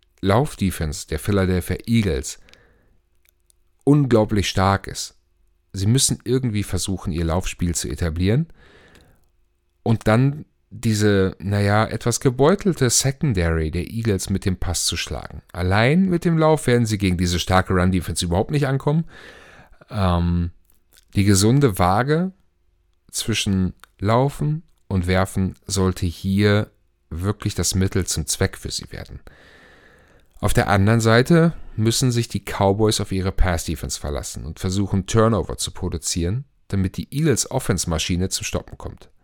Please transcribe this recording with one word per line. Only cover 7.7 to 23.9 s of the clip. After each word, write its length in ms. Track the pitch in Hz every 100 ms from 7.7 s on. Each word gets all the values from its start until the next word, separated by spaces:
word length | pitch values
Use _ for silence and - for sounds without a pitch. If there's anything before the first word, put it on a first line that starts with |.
zu 140 | 85 -
etablieren 580 | - 87 80 92 120 165 - - - - - _ _ _ _ _ _ _ _
und 240 | - 113 -
dann 380 | 110 135 147 - _ _
diese, 640 | 104 117 107 107 101 95 -
naja, 460 | 95 101 101 104 110
etwas 340 | 107 - 117
gebeutelte 680 | 139 123 139 196 202 160 120
Secondary 840 | - 135 135 156 98 82 80 80
der 180 | 82 85
Eagles 400 | 113 117 95 -
mit 140 | 98
dem 120 | - 92
Pass 280 | - 92
zu 120 | - 87
schlagen. 460 | - 71 - - -
Allein 560 | - 90 98 117 165 190
mit 160 | 170
dem 140 | 170 165
Lauf 300 | 156 151 -
werden 180 | 120 113
sie 120 | 107
gegen 200 | 98 87
diese 220 | 87 87
starke 340 | - 92 90
Run-Defense 500 | 92 90 92 - 85
überhaupt 280 | 90 85 220
nicht 160 | 151 139
ankommen. 380 | 135 151 151 165 - - - - - - - -
Ähm, 640 | 107 95 87 87 87 85 - _ _ _ _ _ -
die 80 |
gesunde 560 | 98 98 107 135 143 95
Waage 500 | 90 98 131 151 190 - _ _ _ _ _ _ _
zwischen 640 | - - 107 - 95 92 - -